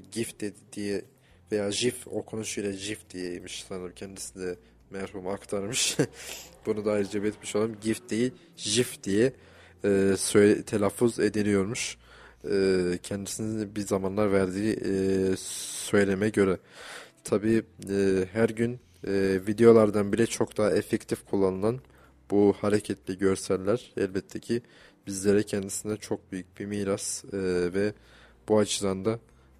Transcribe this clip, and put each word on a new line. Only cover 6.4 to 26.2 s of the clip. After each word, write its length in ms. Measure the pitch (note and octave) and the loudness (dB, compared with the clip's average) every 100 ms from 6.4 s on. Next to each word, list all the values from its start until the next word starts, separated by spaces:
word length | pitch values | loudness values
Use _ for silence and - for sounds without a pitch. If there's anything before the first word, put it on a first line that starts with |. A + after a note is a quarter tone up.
| - - - | -18 -10 -6
Bunu 180 | G#2+ | -2
da 80 | G#2 | 0
ayrıca 300 | G#2 G2 G#2 | 0 -2 -2
belirtmiş 340 | G#2 G2+ - G#2 | -4 -6 -6 -2
olalım. 200 | A2+ G#2 | -2 -4
gif 300 | A2 A2 - | -4 -4 -4
değil, 220 | A2 B2 - - - | -2 -2 -4 -20 -10
gif 480 | - G#2+ A#2+ - | -2 0 0 -4
diye, 280 | - G2+ B2+ - - - - - | -2 2 2 0 -20 -20 -20 -4
e, 300 | G2+ G2 G2 F#2+ | 2 4 4 2
söyle-, 440 | - G#2 G#2 G2+ | 2 6 6 6
telaffuz 560 | - G#2+ G2 - A#2+ - | 0 0 0 2 0 2
ediliyormuş. 760 | G#2 G#2 G#2 G2+ F#2+ B2 - - - - - - - | 0 0 2 2 0 -4 -8 -10 -18 -20 -20 -12 -4
E, 480 | G2 F#2+ F#2 F2 F2+ | 2 2 2 0 -2
kendisinin 760 | - G2+ G2 - A2 A2 G2+ G#2+ | -6 -8 -8 -8 -6 -4 -6 -6
bir 40 | |
zamanlar 520 | G2 G2 F#2+ G2 G#2 | -2 -2 -2 0 2
verdiği, 400 | G2 F#2 F#2+ G#2+ | 2 2 0 -2
e, 640 | G2+ F#2+ F#2+ F#2+ F#2+ F#2+ F#2+ | -2 0 0 2 2 2 -2
söyleme 920 | - - - - - G#2 G2 F#2+ G#2+ | -6 -10 -10 -10 0 4 4 2 2
göre. 300 | G#2+ G2 F2 - - - - - _ | 4 2 2 -6 -20 -18 -18 -20 _
Tabii, 380 | - G#2 A2 A2+ - - F#2+ | -2 0 2 2 0 -10 -4
e, 340 | G2 G2 F#2+ F2+ | 2 2 2 0
her 160 | G#2+ A#2 | 2 0
gün, 320 | A2 A#2 B2 _ - - | 2 -2 -4 _ -12 -2
e, 340 | G2 G2 F#2+ G2 | 0 2 0 0
videolardan 680 | G#2 A#2 A2+ G#2 G#2 G2+ | 6 10 10 8 4 0
bile 140 | G#2 A2+ | 2 0
çok 300 | - A2+ - | 0 -4 0
daha 140 | G#2 | 2
efektif 540 | F2 - A2+ - A2+ - | 2 0 -4 -4 -8 -4
kullanılan 500 | G2 F#2+ F#2+ G#2+ C3 - - - _ - | 0 0 0 -2 -2 -8 -20 -20 _ 0
bu 240 | G2+ G2+ G2 | 4 6 4
hareketli 580 | G#2 G#2 - G2+ - F#2 | 2 0 0 -8 -6 0
görseller 760 | F#2+ F#2+ - F#2+ F#2+ A#2+ - - | 0 0 -2 -2 0 -2 -2 -4
elbette 440 | G2 F#2+ - - | -4 -4 -8 -10
ki 220 | - A#2 - - - _ - | -4 -4 -6 -20 -20 _ -10
bizlere 360 | G2 G2+ G2+ | -2 2 2
kendisinde 540 | G#2 G#2 G2 - G#2+ G#2+ | 2 -4 -6 -8 -6 -6
çok 360 | - G#2 | -6 -8